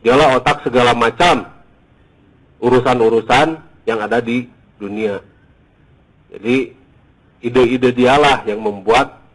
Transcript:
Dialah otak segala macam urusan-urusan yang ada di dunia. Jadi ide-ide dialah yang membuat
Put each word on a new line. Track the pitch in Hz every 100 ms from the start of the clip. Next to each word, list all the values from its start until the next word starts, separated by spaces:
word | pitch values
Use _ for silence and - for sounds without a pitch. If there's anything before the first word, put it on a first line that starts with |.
Dialah | 113 131 151 127
otak | 123 -
segala | - 123 120
macam | 120 113 113 175 156 - - _ _ _ _ _ _ _ _ _ _
urusan-urusan | 120 127 123 123 113 113 110 127 156 160 - _ -
yang | 113
ada | 107 113
di | 113 123 120 _ _ _
dunia. | 101 104 110 98 - _ _ _ _ _ _ _ _ _ _
Jadi | - 107 131 120 - _ _ _ _ _ _
ide-ide | 120 120 120 127 123
dialah | 120 123 139 143 123
yang | 110 104
membuat | 110 101 95 120 139 - _